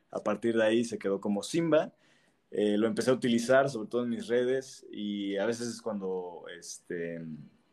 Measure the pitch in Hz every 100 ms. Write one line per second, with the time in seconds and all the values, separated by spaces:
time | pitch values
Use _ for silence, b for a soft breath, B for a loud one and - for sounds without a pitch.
0 | _ - 107 104 117 113 110 117 117 104
1 | 98 98 104 101 - 165 165 151 202 _
2 | b b b b _ - 104 104 113 107
3 | 117 123 127 117 117 131 139 117 104 120
4 | 120 110 98 120 123 131 - - - 107
5 | 104 101 98 98 110 117 120 113 117 104
6 | 95 92 87 82 - 87 - - - 87
7 | 85 85 80 78 71 _ _